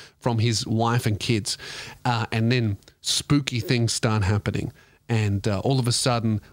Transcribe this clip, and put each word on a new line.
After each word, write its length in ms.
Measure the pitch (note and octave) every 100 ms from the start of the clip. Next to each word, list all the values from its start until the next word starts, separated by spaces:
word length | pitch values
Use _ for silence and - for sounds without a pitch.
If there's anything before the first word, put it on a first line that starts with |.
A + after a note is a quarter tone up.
| - _
from 220 | B2 A#2
his 260 | A#2+ G#2+ -
wife 400 | A2 A#2 A#2 A2+
and 120 | G2+
kids. 380 | - A2 G2 - - - - -
Uh, 220 | B2+ A#2 A2+
and 180 | A2+ A2+
then 260 | B2+ A2 G2 - _
spooky 580 | - - - C#3+ C3 B2
things 320 | - B2 A2+
start 320 | - A#2 G#2+
happening. 480 | F#2+ G2+ - - - - - _ -
And, 380 | A2+ G#2 G2+ G#2+
uh, 140 | F#2+
all 180 | A#2+ C3+
of 80 | A#2
a 60 |
sudden, 480 | A2 C3 A#2+ A2+ G#2+ -